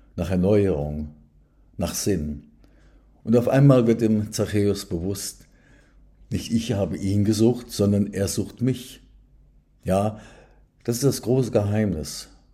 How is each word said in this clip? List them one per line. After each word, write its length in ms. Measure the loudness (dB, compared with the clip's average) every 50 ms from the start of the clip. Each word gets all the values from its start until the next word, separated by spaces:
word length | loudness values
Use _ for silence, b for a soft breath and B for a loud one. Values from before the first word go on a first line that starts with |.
| b b b
nach 140 | -6 -4 -2
Erneuerung, 800 | 0 0 2 4 4 4 2 2 0 -2 -4 -4 -6 -8 -8 -10 -12 -18 -20 _ _ _ _ _ _ _ _ _ _
nach 180 | -6 -6 -4 -4
Sinn. 500 | -4 -2 -2 -2 -2 -4 -6 -8 -10 -14 -18 b b b b b b b b b b b b b b -2
Und 120 | 2 2
auf 120 | 2 4 4
einmal 380 | 4 6 8 8 8 6 6
wird 140 | 4 2 2
dem 320 | 2 2 2 0 -2 -2
Zachäus 540 | -4 -4 -4 -2 0 0 0 0 0 -2 -6
bewusst, 600 | -6 -6 -6 -4 -6 -6 -8 -10 -12 -14 -16 -20 b b b b b b b b b b b b _ _ _ -10 -8
nicht 180 | -8 -8 -4 -4
ich 220 | -4 -2 -2 -2
habe 240 | -2 -2 -2 -4 -4
ihn 300 | -4 -4 -2 0 2 2
gesucht, 440 | 2 2 4 4 4 2 0 -4 -6
sondern 440 | -2 0 2 2 4 2 0 0 -2
er 120 | -4 -4
sucht 360 | -2 -2 -4 -6 -6 -6 -4
mich. 400 | -2 -2 -2 -4 -8 -16 -20 -20 -20 -20 _ _ _ _ _ _ _ _ _ _ _ _ _ _ -4
Ja, 340 | -2 0 0 0 -2 -4 B B B B B B B B B B _ _ _
das 140 | -6 -6 -4
ist 80 | 0 0
das 160 | 0 0 -2
große 300 | -2 0 0 0 0 0
Geheimnis. 800 | 0 0 0 2 0 0 0 0 -2 -4 -6 -8 -12 -14 -16 -18 -20 _ _ _